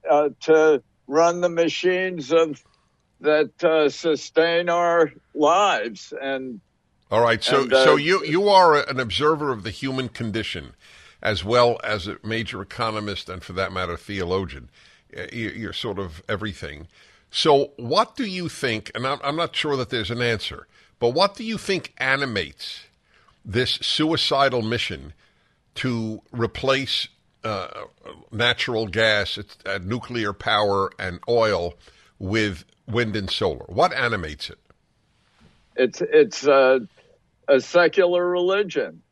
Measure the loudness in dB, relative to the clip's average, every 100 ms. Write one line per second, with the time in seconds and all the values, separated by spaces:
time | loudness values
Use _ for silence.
0 | 4 2 2 -4 4 6 6 4 _ _
1 | -2 4 4 2 -2 0 0 0 0 0
2 | -2 -6 0 2 2 -2 _ _ _ _
3 | _ _ 2 2 2 _ 2 4 2 0
4 | -2 -2 0 2 2 2 0 0 2 2
5 | 2 -2 _ 0 4 4 4 2 -4 -10
6 | -14 -10 -6 -6 -8 -14 _ _ _ _
7 | _ 2 2 2 2 2 4 6 6 6
8 | 4 0 2 2 6 8 8 6 2 -4
9 | -4 0 0 0 -2 -4 -6 -6 -6 -4
10 | -6 -6 -6 -4 -6 -10 -12 -20 _ -20
11 | -20 _ -4 -2 2 4 4 2 -4 -6
12 | -6 -10 -8 -6 -6 -10 -12 -6 -6 -4
13 | -6 -8 -10 -14 -10 -6 -4 -4 -6 -8
14 | -10 -8 -2 -2 -4 -10 -20 _ _ _
15 | _ -14 -12 -8 -8 -8 -10 -8 -8 -8
16 | -8 -12 -8 -6 -6 -10 -14 -14 -20 _
17 | _ _ _ 0 4 4 2 -6 -2 0
18 | 0 -4 -6 -6 -8 -6 -4 -4 -6 -6
19 | -4 -4 -4 -4 -4 -4 -2 -2 -2 -4
20 | -4 -2 -2 -2 -6 -12 -20 _ _ _
21 | 0 2 0 0 -8 -6 -4 -4 -6 _
22 | -2 0 0 -4 -6 -10 -14 -16 -20 _
23 | _ _ _ _ -4 -2 0 -2 -2 -2
24 | 0 0 0 2 2 0 -2 -4 -4 -8
25 | -14 -20 _ _ _ _ _ -8 -4 -4
26 | -6 -8 _ -4 -4 -2 0 0 -2 -6
27 | -8 _ _ _ -8 -6 -8 -14 -16 _
28 | -20 -20 -12 -2 0 0 -2 -2 -2 2
29 | 2 2 0 -8 -12 -14 -8 -8 -4 -6
30 | -6 -4 -4 -4 0 2 2 2 0 -4
31 | -10 -8 0 2 2 2 -2 -8 -20 _
32 | _ _ -2 0 0 -4 -16 _ -6 -2
33 | -2 -2 -4 -2 -2 -2 -6 0 0 2
34 | -2 -2 -6 -10 -14 -16 _ _ _ _
35 | _ _ _ _ _ _ _ -2 -2 0
36 | 2 4 4 2 4 6 6 4 0 _
37 | _ _ _ _ 2 2 4 4 4 4
38 | 2 2 0 0 2 0 0 -4 -6 -10
39 | _